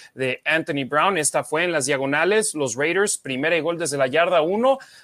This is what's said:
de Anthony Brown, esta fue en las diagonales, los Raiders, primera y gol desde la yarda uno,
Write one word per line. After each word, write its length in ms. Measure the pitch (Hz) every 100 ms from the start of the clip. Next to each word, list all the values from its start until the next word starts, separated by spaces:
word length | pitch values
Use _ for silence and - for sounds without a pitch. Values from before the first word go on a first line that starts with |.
| -
de 260 | - 131 -
Anthony 400 | 143 160 165 143 123
Brown, 280 | 147 180 180
esta 280 | 147 156
fue 180 | - 156
en 80 | 175
las 160 | 165 131
diagonales, 680 | 139 135 147 175 214 214 156
los 180 | 135
Raiders, 420 | 117 151 180 202 -
primera 400 | 139 131 156 170
y 40 |
gol 180 | 151 170
desde 180 | 160 139
la 120 | 131
yarda 340 | 151 175 175
uno, 360 | 160 208 262 269 - -